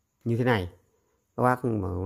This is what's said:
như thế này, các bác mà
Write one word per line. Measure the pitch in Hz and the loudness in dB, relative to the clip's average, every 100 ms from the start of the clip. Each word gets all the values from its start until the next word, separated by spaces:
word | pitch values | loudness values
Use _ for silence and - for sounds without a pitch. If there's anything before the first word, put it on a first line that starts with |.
| _ _ 117 | _ _ -4
như | 117 | 0
thế | 127 | 2
này, | 113 90 - _ _ _ _ _ - | 2 -2 -10 _ _ _ _ _ 0
các | |
bác | 123 123 127 | 0 2 0
mà | 110 92 90 | -2 -4 -4